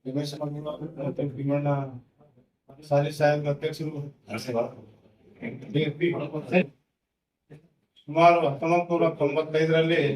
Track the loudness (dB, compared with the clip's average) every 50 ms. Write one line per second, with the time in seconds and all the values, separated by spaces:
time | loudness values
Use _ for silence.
0 | _ -4 -4 -4 -4 -4 -6 -8 -8 -8 -8 -8 -8 -10 -10 -10 -12 -12 -10 -8
1 | -8 -6 -6 -6 -6 -6 -6 -6 -4 -2 -2 0 0 0 -2 -2 -4 -8 -12 -16
2 | _ _ _ _ _ _ _ _ _ _ _ _ _ _ -20 -20 -4 0 2 2
3 | 2 0 0 2 2 2 2 2 0 -4 -4 -2 -4 -6 -6 -6 -8 -8 -8 -8
4 | -10 -12 -14 _ _ -12 -10 -10 -8 -2 -2 -2 -2 -2 -6 -16 -20 -20 -20 _
5 | _ -20 _ _ _ -20 -20 -14 -12 -12 -12 -12 -14 -4 -2 -2 -2 -2 -2 -2
6 | -2 -2 0 -2 -6 -6 -8 -10 -6 2 2 2 2 0 _ _ _ _ _ _
7 | _ _ _ _ _ _ _ _ _ _ -20 -20 _ _ _ _ _ _ _ _
8 | _ -4 4 8 8 8 8 8 4 0 0 0 0 2 2 2 2 0 2 2
9 | 2 2 2 2 0 2 2 0 -2 0 0 2 2 4 4 4 4 4 2 2
10 | 2 0 -2